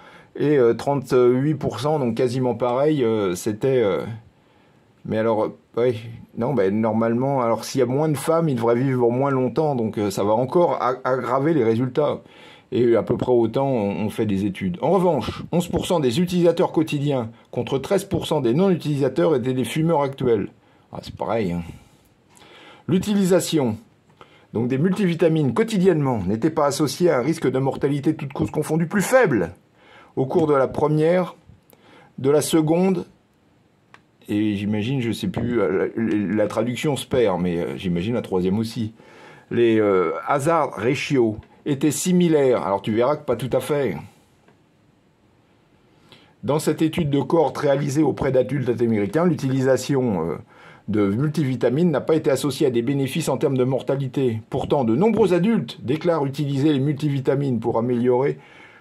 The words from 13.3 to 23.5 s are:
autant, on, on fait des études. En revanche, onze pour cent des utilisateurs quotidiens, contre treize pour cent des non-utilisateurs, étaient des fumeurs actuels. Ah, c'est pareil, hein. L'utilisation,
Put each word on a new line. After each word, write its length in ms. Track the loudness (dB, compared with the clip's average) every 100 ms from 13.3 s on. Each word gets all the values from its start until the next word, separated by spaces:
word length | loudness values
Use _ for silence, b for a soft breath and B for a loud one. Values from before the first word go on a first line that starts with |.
autant, 340 | 2 2 0 -2
on, 380 | 0 -2 -2 -4
on 40 |
fait 160 | -2 -2
des 200 | 0 -2
études. 340 | -4 -6 -4
En 100 | 0
revanche, 520 | 2 2 0 -4 -8 -4
onze 160 | -4 -2
pour 180 | -4 -2
cent 140 | 0
des 220 | 0 0
utilisateurs 500 | 0 2 2 4 0
quotidiens, 580 | 0 0 -2 0 -2 -4 -10 B
contre 260 | -8 -4 -4
treize 260 | -2 -2 -2
pour 200 | -4 -2
cent 140 | 0
des 140 | 2
non-utilisateurs, 840 | 2 2 2 0 0 0 2 2 2
étaient 180 | 0
des 120 | -2 -2
fumeurs 360 | 0 0 2
actuels. 460 | 0 -2 0 2 0 -10 b b b
Ah, 60 | -14
c'est 140 | -14 -8
pareil, 360 | -4 -2 -2
hein. 100 | -4 -6 -14 B B B _ _ B B B B B -2
L'utilisation, 880 | -2 0 0 4 2 2